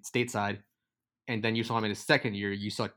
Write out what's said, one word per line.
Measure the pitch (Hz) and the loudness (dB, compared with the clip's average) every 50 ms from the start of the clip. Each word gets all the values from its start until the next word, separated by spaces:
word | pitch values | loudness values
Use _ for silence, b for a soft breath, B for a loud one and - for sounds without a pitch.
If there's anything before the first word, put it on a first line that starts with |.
| - - | -8 -2
stateside, | - 123 120 123 - 107 101 101 101 104 - _ _ _ _ _ _ _ _ _ _ _ _ | 0 0 0 0 0 0 0 0 -2 -4 -8 _ _ _ _ _ _ _ _ _ _ _ _
and | - 120 110 107 | -6 -4 0 0
then | 113 113 | 2 2
you | 117 110 | 2 0
saw | - 117 | 0 0
him | 113 107 | 0 0
in | 104 | 0
his | 104 107 | -2 -2
second | - - 151 135 - 117 101 | 2 4 4 4 4 2 -2
year, | 101 101 101 101 | -2 -2 -2 -2
you | 101 101 107 | -2 -4 -4
saw | - - 113 101 - | -2 -2 -4 -4 -4